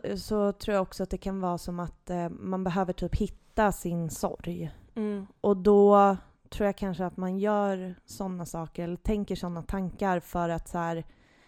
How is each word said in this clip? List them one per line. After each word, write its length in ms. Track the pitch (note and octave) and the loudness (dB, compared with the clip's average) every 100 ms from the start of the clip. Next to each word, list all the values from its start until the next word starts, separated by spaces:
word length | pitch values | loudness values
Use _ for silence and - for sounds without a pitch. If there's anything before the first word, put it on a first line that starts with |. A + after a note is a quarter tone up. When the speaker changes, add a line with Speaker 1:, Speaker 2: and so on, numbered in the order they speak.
| - G3+ | -4 -6
Speaker 1:
så 340 | - G#3+ G3+ | -2 2 2
tror 220 | G3 - | 0 -2
jag 80 | G3+ | 0
också 220 | F#3 - | 0 -4
att 60 | F#3 | -6
det 80 | F#3 | -4
kan 220 | G3 F#3+ | -6 -4
vara 160 | F3+ F3 | -4 -4
som 220 | - F3 | -6 -6
att, 300 | E3+ - - | -8 -10 -8
eh, 200 | F3 E3+ | -4 -4
man 340 | F3 F#3+ F#3 | -6 -4 -2
behöver 300 | F#3 F3+ F#3 | 0 0 -2
typ 220 | F3+ F3 - | -2 -2 0
hitta 560 | G#3 - _ - G#3 | -2 -4 _ 2 2
sin 380 | F#3 F3 E3+ E3 | 2 -4 -4 -4
sorg. 640 | - F#3+ - E3+ F3 E3 - - A3+ | -4 -4 -4 -8 -8 -8 -12 -16 -8
Speaker 2:
Mm. 320 | G#3 G3+ F#3+ _ | -6 -6 -10 _
Speaker 1:
Och 160 | G3+ G3 | 2 4
då 600 | F#3 G3+ G3+ G3+ G3+ F#3+ - _ _ | 8 10 10 10 8 4 -4 _ _
tror 120 | - G3+ | -2 -2
jag 120 | F#3+ | 0
kanske 280 | G3 E3+ F3+ | -4 -4 -6
att 120 | - | -4
man 220 | F3+ F#3+ | -4 -2
gör 560 | G#3 G#3 G3+ F#3+ F#3 F3+ - | 0 2 0 -2 -6 -14 -16
såna 400 | - F#3+ F3+ E3+ | -10 -8 -6 -8
saker 380 | E3+ D#3+ - | -8 -10 -8
eller 120 | E3+ F3 | -6 -4
tänker 400 | - G#3+ G3+ F#3 | -2 -2 -2 -4
såna 260 | F3+ E3+ | -6 -8
tankar 560 | - G3 F3+ - G3 F3+ | -6 -4 -4 -4 0 -2
för 300 | - F3+ E3+ | -2 -4 -2
att 200 | E3 - | -2 -6
så 80 | F3+ | -6
här, 260 | E3+ E3 D#3+ _ _ _ | -4 -6 -8 _ _ _